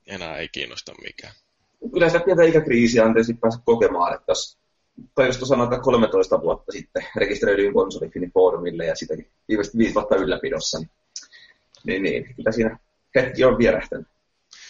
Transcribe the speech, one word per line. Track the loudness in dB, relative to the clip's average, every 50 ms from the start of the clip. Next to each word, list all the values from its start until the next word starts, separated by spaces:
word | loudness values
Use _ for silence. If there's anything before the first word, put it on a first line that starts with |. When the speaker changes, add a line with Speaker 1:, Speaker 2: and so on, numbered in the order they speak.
| _
Speaker 1:
enää | -16 -14 -12 -12 -12 -12
ei | -12 -12 -12
kiinnosta | -12 -12 -12 -12 -14 -16 -18 -18 -18 -18 -18
mikään? | -20 -18 -20 -20 -20 -20 _ _ _ _ _ _ _ _ -16 -12 -6 -2
Speaker 2:
Kyllä | 0 2 2
sitä | 2 2 2
pientä | 2 4 6 6
ikäkriisiä | 6 6 4 2 2 2 4 4 4 4 4 4
on | 4 4
tietysti | 2 2 0 -2
päässyt | -2 -2 -2 -2 -2 0
kokemaan, | 0 2 4 2 2 2 0 -2 -2 -4
että | -4 _ -4
jos, | -2 -2 -4 -10 -14 _ _ _ _ _ _ _ _ -20 -20 -6 0
tai | 0 2
jos | 2 0 -2
sanotaan, | -2 0 2 2 2 0 -2
että | -2 0
kolmetoista | 2 2 4 4 4 2 2 2 2 0 0
vuotta | 0 0 -4 -4 _ -12
sitten | -12 -12 -10 _ -8 -8 -8 -6 -4
rekisteröidyin | -2 -2 -2 -2 0 0 0 2 2 2 2 2
Konsolifinin | 2 0 0 -2 -8 -10 -10 -8 -8 -8 -2 2
foorumille | 4 4 4 4 0 -6 -8 -8 -6 -4
ja | -4 -4
sitäkin | -6 -6 -10 -10 -10 -12 _ _ _ _
viimeiset | -4 -4 -4 -4 -2 0
viisi | 0 0 2 0
vuotta | -2 0 0 0
ylläpidossa, | 0 0 -2 -4 -4 -6 -6 -6 -6 -6 -6 -8 -8
niin, | -10 -12 _ _ _ _ -20 -20 -20 _ -20 -20 -20 _ _ _ _ _ _ _ -8
niin, | -6 -4 -2 -2
niin | -2 -4 -4 -6 -10 -10
kyllä | -6 -4 -4
siinä | -2 0 -2 -2 -4 -8 _ _ _ _ _ _ 0
hetki | 0 0 0 0 2 2
on | 4 4
vierähtänyt. | 4 2 2 2 0 -2 -8 -10 -12 -14 _ _ _ _ _ _ _ _ _ -20 -20 -20